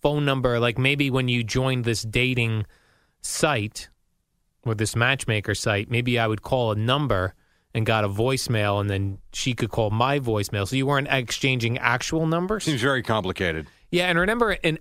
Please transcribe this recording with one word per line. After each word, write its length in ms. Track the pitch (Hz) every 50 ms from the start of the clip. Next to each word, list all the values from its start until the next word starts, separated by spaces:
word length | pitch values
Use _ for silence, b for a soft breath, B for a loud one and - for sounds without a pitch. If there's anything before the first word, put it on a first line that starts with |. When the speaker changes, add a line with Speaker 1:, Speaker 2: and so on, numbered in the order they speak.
| -
Speaker 1:
phone 220 | 143 147 147 147
number, 320 | 139 135 135 123 123 120 117
like, 160 | 120 120 113 127
maybe 320 | 127 135 143 143 143 135
when 180 | 123 131 127 123
you 140 | 120 120 117
joined 400 | 107 - 131 131 131 131 123 113
this 180 | 117 113 - -
dating 640 | 110 - 123 127 127 127 120 117 113 110 110 101 b b b b b b b b b b b b
site 680 | - - - - 156 139 113 104 110 - - - - _ _ _ _ _ _ _ _ _ _ _ _ _ _ -
or 100 | 117 110
this 200 | 104 110 - -
matchmaker 580 | 117 117 127 135 131 - - 110 104 - - 101
site, 360 | - - 117 104 101 110 -
maybe 280 | 120 117 120 123 120 117
I 80 | 113
would 160 | 110 107 101 -
call 300 | - 135 127 120 110 104
a 40 |
number 580 | 107 110 120 131 147 151 123 104 92 92 92 - _ _ _ _ _ _ _ -
and 120 | 113 110
got 180 | 117 113 110 104
a 40 | 98
voicemail, 720 | 98 104 117 131 135 127 - - 117 107 104 104 101 101
and 100 | 101 101
then 280 | 98 95 98 98 98 - - - -
she 220 | - - 131 117
could 160 | - 120 104
call 200 | - 120 110 104
my 280 | 104 113 123 135 143 147
voicemail. 480 | 131 117 110 104 101 - 113 101 98 90
So 80 | 127
you 100 | 135 135
weren't 220 | 139 143 135 143 139
exchanging 680 | 135 135 120 - - - - 135 131 123 113 117 120 131
actual 480 | 127 117 120 127 - - 165 160 160
numbers? 380 | 160 160 170 180 185 214 202 -
Speaker 2:
Seems 180 | 160 147 113 113
very 200 | 139 135 123 101
complicated. 640 | - 110 123 98 - 90 - 95 85 80 80 76 - b b b b
Speaker 1:
Yeah, 180 | 175 170 180 180
and 100 | 170 170
remember 340 | 180 202 220 240 233 208 180
in 260 | - - 160 156 -